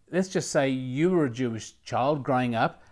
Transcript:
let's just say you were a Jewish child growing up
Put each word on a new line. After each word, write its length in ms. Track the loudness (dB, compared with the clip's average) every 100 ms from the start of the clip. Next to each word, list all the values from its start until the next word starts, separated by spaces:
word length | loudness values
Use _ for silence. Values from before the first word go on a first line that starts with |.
| _
let's 160 | -2 0
just 220 | -2 0
say 180 | 0 2
you 420 | 0 -4 0 2
were 160 | 4 2
a 40 |
Jewish 500 | 0 -4 -4 -10 -18
child 400 | -4 0 0 0
growing 320 | 0 0 2
up 280 | 0 -2 -4 -18